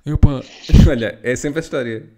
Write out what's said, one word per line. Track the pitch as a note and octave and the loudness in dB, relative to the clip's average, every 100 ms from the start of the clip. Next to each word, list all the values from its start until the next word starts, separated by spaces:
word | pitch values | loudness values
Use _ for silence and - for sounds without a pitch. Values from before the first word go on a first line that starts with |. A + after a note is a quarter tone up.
Epá. | - D3+ - C3+ - - - - F3+ | -8 0 0 0 -12 -20 2 6 6
Olha, | C3 A2 - | 2 -6 -8
é | - | -6
sempre | B2 D3 C#3+ | -6 -6 -8
a | |
história. | D#3+ D3+ A#2+ A2 A2 | -8 -10 -8 -12 -16